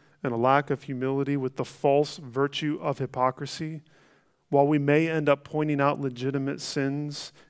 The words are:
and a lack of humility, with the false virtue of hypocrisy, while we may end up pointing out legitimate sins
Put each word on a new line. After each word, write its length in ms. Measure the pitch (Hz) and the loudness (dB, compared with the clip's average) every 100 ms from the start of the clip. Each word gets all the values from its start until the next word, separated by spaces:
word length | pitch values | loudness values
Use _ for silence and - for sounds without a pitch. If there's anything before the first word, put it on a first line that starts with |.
| _ _ | _ _
and 80 | 135 | -4
a 60 | 117 | 0
lack 320 | 123 139 139 | 4 4 2
of 140 | 139 | -4
humility, 520 | - 127 131 135 139 143 | -6 -6 -2 -2 -2 -2
with 220 | 131 - | -2 -6
the 80 | 123 | -8
false 500 | - 143 139 147 - | 0 4 4 2 -4
virtue 640 | 139 120 139 - 151 151 | -8 -2 -2 -2 -4 -4
of 180 | 151 139 | -4 -4
hypocrisy, 840 | 131 127 127 127 143 - 160 160 - _ _ _ _ _ - | -4 0 0 -2 -8 -8 -10 -10 -16 _ _ _ _ _ 0
while 160 | 143 143 | 2 4
we 140 | 151 | 4
may 300 | 143 147 165 | 4 4 4
end 180 | 160 147 | 2 2
up 160 | 143 | 2
pointing 380 | - 151 151 143 | 0 -4 0 2
out 180 | 143 147 | 2 2
legitimate 640 | 139 123 131 139 135 147 | -4 -4 -4 -2 -4 -6
sins 720 | - 151 135 143 147 143 - - - | -6 -4 -2 -2 -6 -8 -12 -16 -6